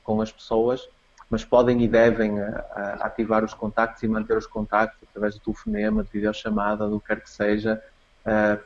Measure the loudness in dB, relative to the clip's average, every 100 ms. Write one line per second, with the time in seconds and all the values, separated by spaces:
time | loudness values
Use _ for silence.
0 | -4 -2 -2 -8 -2 0 2 0 -6 _
1 | _ _ -6 -6 4 4 6 4 4 6
2 | 6 4 0 -2 -4 -8 -10 -8 -8 -4
3 | -4 -2 0 2 0 -4 -4 -2 -2 -2
4 | -2 -2 0 -2 -2 -6 -2 0 0 -4
5 | -16 -4 -4 -4 -8 -8 -4 -2 0 -2
6 | -2 -4 -2 -2 -4 -2 -2 -2 -2 -4
7 | -4 -6 -6 -4 0 0 0 -4 -6 _
8 | _ _ -2 2 2 0